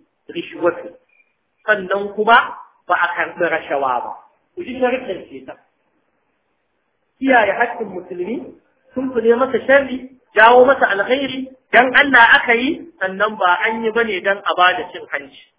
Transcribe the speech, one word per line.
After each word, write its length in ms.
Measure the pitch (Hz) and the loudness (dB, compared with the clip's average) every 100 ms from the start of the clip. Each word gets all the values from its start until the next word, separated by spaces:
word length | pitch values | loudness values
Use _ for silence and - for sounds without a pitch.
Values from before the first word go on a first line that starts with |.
| _ _ - | _ _ -16
rishwatu. 680 | 170 - 170 170 - - - _ _ _ _ _ _ - | -14 -12 -4 -4 -4 -10 -20 _ _ _ _ _ _ -4
Sannan 480 | 202 185 196 202 214 | -4 -2 -6 -6 -2
kuma 400 | 208 240 - - - _ | 4 4 2 -8 -20 _
ba 100 | - 175 | -4 -2
a 100 | 175 | -2
karɓi 360 | 175 165 175 | -4 -6 -4
rashawa 560 | 165 156 - 143 135 120 | -4 -4 -4 -4 -2 -4
ba. 120 | 110 - _ _ _ - | -6 -14 _ _ _ -14
Ku 80 | |
ji 160 | 349 254 | -12 -4
sharuɗin 480 | 247 254 - 170 - | -2 -2 -6 -12 -14
ceton. 300 | 135 - - _ _ _ _ _ _ _ _ _ _ _ _ _ _ _ - | -20 -20 -20 _ _ _ _ _ _ _ _ _ _ _ _ _ _ _ -6
Kiyaye 320 | 269 247 202 | 2 2 2
haƙƙin 360 | 190 233 - 202 | 0 -4 -6 -12
musulmi, 680 | 180 175 175 180 254 - - _ _ _ 254 | -12 -12 -10 -8 -8 -12 -20 _ _ _ -8
tunkuɗe 400 | 269 240 226 233 | -6 0 2 2
masa 220 | 262 233 - | 0 -2 2
sharri, 500 | 277 254 254 - _ _ | 2 2 -6 -12 _ _
jawo 340 | 208 226 247 | 4 8 8
masa 220 | 254 269 220 | 6 4 0
alkhairi, 600 | 196 202 269 262 262 262 - _ | -2 -2 -2 -4 -8 -12 -14 _
dan 240 | 226 262 | 2 4
Allah 320 | 247 285 254 226 277 | 4 4 6 6 4
aka 180 | - | 2
yi, 340 | 233 262 - - - | 0 0 -4 -10 -8
sannan 360 | 190 190 214 214 | -8 -2 -4 0
ba 220 | 180 175 | 0 0
an 240 | 220 233 | -2 -4
yi 60 | 226 | -4
bane 280 | 220 226 180 | -2 -2 -4
dan 160 | 190 202 | -4 -4
a 140 | 175 | -2
bada 340 | 160 180 180 - | 2 2 0 -6
cin 140 | 175 147 | -14 -12
hanci. 360 | 147 139 - _ | -12 -12 -20 _